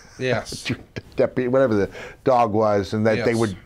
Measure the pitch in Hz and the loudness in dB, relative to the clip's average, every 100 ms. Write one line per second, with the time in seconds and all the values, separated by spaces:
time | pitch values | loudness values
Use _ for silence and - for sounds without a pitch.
0 | - - 127 110 - - - - - - | -20 -8 -4 -4 -6 -12 -8 -8 -8 -18
1 | - - 120 131 123 131 131 104 95 - | -12 -2 -2 0 0 2 2 2 0 -6
2 | - - 131 123 113 107 107 104 95 110 | -18 -4 0 2 2 2 2 0 0 0
3 | 110 117 113 113 113 90 | 0 2 0 0 -2 -4